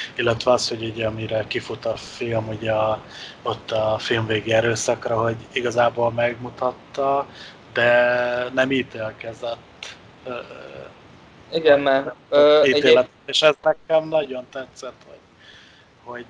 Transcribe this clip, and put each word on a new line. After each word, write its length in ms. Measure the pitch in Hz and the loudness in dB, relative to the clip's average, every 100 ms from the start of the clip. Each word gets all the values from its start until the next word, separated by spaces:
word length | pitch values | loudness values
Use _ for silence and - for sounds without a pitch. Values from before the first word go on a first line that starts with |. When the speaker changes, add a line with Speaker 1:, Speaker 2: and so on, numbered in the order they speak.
| - - | -10 -2
Speaker 1:
Illetve 360 | 120 117 123 | 0 2 2
az, 180 | 120 - | 2 0
hogy 140 | 113 | -6
ugye, 240 | 113 110 110 | -6 -4 -4
amire 380 | 110 110 110 110 | -4 -4 -4 -4
kifut 380 | 120 - 110 113 | -6 -8 -6 -6
a 100 | 107 | -6
film, 520 | - - 120 113 110 | -8 -8 -4 -4 -4
ugye 240 | 107 110 | -6 -2
a, 280 | 107 110 107 - - - - | 0 0 -2 -8 -18 -18 -10
ott 300 | 117 107 - | -6 -6 -4
a 240 | 110 107 110 | -2 0 -2
film 260 | - 117 110 | 0 -2 0
végi 280 | 107 110 | -2 0
erőszakra, 680 | 110 117 113 - 117 120 113 | 0 0 -2 -2 -2 -2 -2
hogy 160 | 117 113 - | -2 -4 -6
igazából 600 | 135 120 117 120 120 117 | -6 -2 2 0 2 -2
megmutatta, 1120 | 117 120 117 123 - 127 123 - - 139 139 135 - - - - | 0 -2 -4 -12 -6 -6 -6 -12 -4 -2 -2 -4 -12 -20 -20 -8
de 760 | 120 120 120 123 123 123 123 123 | 0 4 4 4 2 -2 -4 -4
nem 180 | 131 131 | -2 0
ítélkezett, 1200 | 131 120 113 107 - 113 113 117 113 - - - - - - 127 | 0 -4 -8 -10 -10 -14 -10 -10 -10 -14 -20 -18 -20 -20 -18 -12
ö, 80 | 123 - 131 139 139 - - - - - - - | -12 -12 -16 -18 -18 -18 -20 -20 -20 -20 -20 -8
Speaker 2:
Igen, 280 | 165 156 143 | 2 4 6
mert... 360 | 143 135 147 - - | 4 2 0 -10 0
ö, 340 | 143 147 151 139 | 4 6 6 6
Speaker 1:
ítélet. 180 | 143 | 4
Speaker 2:
egyéb- 240 | 135 160 - _ - | 6 6 4 _ -6
Speaker 1:
És 160 | 135 | 2
ez 120 | 156 143 | 4 4
nekem 440 | 156 151 - 160 156 | 0 0 0 0 2
nagyon 380 | 160 139 127 123 | -2 -2 -6 -10
tetszett, 500 | 135 127 - 127 117 - | -12 -14 -14 -16 -16 -20
hogy, 120 | - _ _ - - - - _ _ | -20 _ _ -20 -20 -20 -20 _ _
hogy, 220 | 120 120 | -16 -14